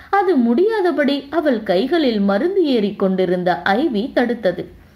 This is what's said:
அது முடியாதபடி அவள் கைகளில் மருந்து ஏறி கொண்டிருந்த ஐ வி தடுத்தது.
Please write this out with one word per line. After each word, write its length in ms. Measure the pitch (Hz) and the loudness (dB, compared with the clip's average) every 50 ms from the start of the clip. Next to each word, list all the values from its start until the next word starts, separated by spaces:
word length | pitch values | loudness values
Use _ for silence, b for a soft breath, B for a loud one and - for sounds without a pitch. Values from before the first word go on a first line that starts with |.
| B B | B B
அது 260 | 392 403 392 370 339 | 0 0 2 2 2
முடியாதபடி 880 | 262 233 233 240 277 381 440 453 427 349 349 277 294 285 262 285 277 - - | 2 2 2 2 2 2 2 2 0 0 0 0 0 0 0 -2 -2 -4 -4
அவள் 320 | 302 339 302 302 247 214 | -4 -2 0 0 0 0
கைகளில் 580 | 220 202 180 185 247 262 349 330 302 247 220 208 | 0 0 0 0 0 0 0 0 0 0 0 0
மருந்து 440 | 202 196 196 202 285 359 392 403 339 | 0 0 0 0 0 0 0 0 0
ஏறி 300 | 294 254 226 202 196 208 | 2 2 0 0 -2 -2
கொண்டிருந்த 680 | - 202 190 190 185 185 175 185 180 175 180 170 175 | -2 -2 0 0 0 0 0 0 0 0 -2 -2 0
ஐ 260 | - 196 196 233 311 320 226 | 0 0 0 0 0 0 -2
வி 100 | 196 226 277 - | -4 -4 -2 -2
தடுத்தது. 500 | 302 247 226 240 233 - 180 175 170 165 - - b b b b | -2 -2 -2 -2 -2 -2 -2 -2 -4 -8 -12 -16 b b b b